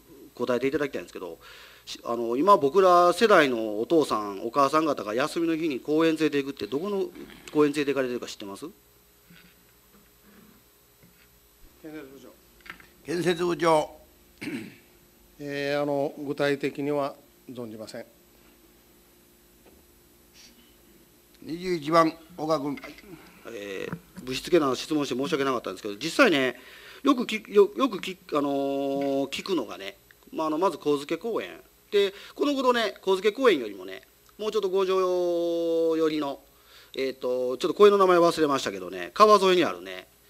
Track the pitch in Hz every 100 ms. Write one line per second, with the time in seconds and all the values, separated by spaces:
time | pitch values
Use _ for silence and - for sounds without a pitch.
0 | _ - - - 123 127 135 143 143 117
1 | 87 101 87 82 - - - - - -
2 | - 117 117 123 185 196 - 196 190 175
3 | 175 170 226 190 143 117 113 104 120 170
4 | 139 117 104 95 110 143 139 151 160 123
5 | 104 113 151 175 165 160 165 123 - 151
6 | 165 156 151 143 139 135 104 131 196 196
7 | 185 - 139 - - 151 147 143 139 139
8 | 131 120 - - 101 98 151 - _ _
9 | _ _ _ 170 - _ _ _ _ _
10 | _ _ _ - - _ _ _ _ _
11 | - _ _ _ _ _ - - 160 156
12 | 135 135 120 - _ _ - - - _
13 | - 170 165 170 175 165 165 156 151 -
14 | - _ _ _ - - - - _ _
15 | _ _ _ - 147 143 139 143 147 143
16 | 143 - 139 147 143 139 143 139 143 147
17 | 139 - _ _ - 123 117 110 104 123
18 | - _ _ _ _ _ _ _ _ _
19 | _ _ _ _ _ _ - - _ _
20 | _ _ _ - - - _ _ _ -
21 | _ _ _ _ - 170 185 175 143 165
22 | 160 - - - 151 156 143 135 - -
23 | 208 165 - - - 113 101 95 - 170
24 | - - 127 127 - 170 143 123 - 151
25 | 139 123 143 147 139 123 95 92 107 101
26 | 151 - 254 147 127 - - - - -
27 | 269 247 214 214 - 202 196 - 262 190
28 | - 180 - 147 143 139 139 139 139 139
29 | 139 139 139 - 190 175 104 92 98 -
30 | _ _ _ - 156 156 185 147 147 143
31 | 143 165 233 185 92 82 - _ _ 208
32 | 202 - - - 294 277 254 240 220 -
33 | - 190 208 208 262 160 110 98 95 95
34 | - _ _ - 214 214 196 190 185 190
35 | 185 180 175 170 170 170 170 165 165 160
36 | 160 151 147 139 - _ _ - - -
37 | 135 127 127 127 123 127 170 - 208 202
38 | 185 180 170 160 156 135 - 98 90 92
39 | 87 - 214 208 190 180 131 90 95 92
40 | 92 _